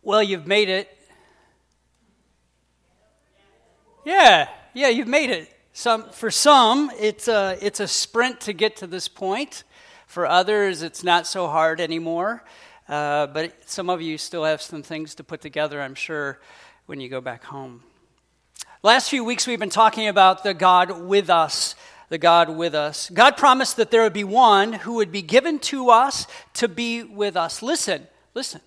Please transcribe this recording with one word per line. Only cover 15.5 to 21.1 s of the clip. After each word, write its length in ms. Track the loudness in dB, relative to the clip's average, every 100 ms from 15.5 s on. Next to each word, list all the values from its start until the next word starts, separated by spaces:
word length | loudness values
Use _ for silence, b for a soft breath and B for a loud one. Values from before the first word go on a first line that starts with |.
| -6 -6 -6
I'm 120 | -12
sure, 460 | -10 -10 -8 -8 -10 b b b b _
when 140 | -16
you 100 | -12
go 100 | -10
back 240 | -10 -14
home. 380 | -16 -16 -16 -20 _ _ _ _ _ _ _ -20 B B
Last 280 | 4 4 2
few 120 | -4
weeks, 220 | -4 -4 -4
we've 140 | -4
been 80 | -4
talking 400 | 2 2 2 -2
about 340 | 4 4 4
the 120 | -4
God 480 | 0 4 4 2 -4
with 260 | 0